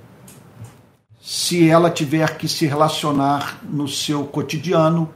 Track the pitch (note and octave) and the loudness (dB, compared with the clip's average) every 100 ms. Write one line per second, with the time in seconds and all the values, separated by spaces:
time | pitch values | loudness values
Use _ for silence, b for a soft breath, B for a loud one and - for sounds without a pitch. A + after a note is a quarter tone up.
0 | - - - - - - - - _ _ | -20 -20 -20 -20 -20 -20 -20 -20 _ _
1 | _ _ - - - F3 D#3+ E3 E3+ E3 | _ _ -10 -6 -2 4 6 6 4 0
2 | C#3+ D#3+ D#3 - D#3 - D#3 D3 D#3 - | -2 0 -2 -4 -6 -2 -2 2 0 0
3 | D3+ C#3 C#3 C#3+ - - - C#3 C#3+ - | -2 0 0 0 -4 -10 -8 -6 -4 -6
4 | - D3 C#3+ D3+ - D#3+ E3 E3+ D#3+ E3+ | -4 -4 -4 -6 -6 -6 0 4 4 2
5 | D#3 | -2